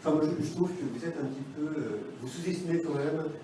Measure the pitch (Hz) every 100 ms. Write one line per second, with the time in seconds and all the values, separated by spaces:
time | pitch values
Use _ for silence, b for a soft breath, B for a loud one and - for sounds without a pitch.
0 | 160 151 151 - 151 - 180 - - 117
1 | 165 147 131 131 139 151 151 151 - -
2 | - - 123 175 175 175 180 165 156 143
3 | 147 156 156 147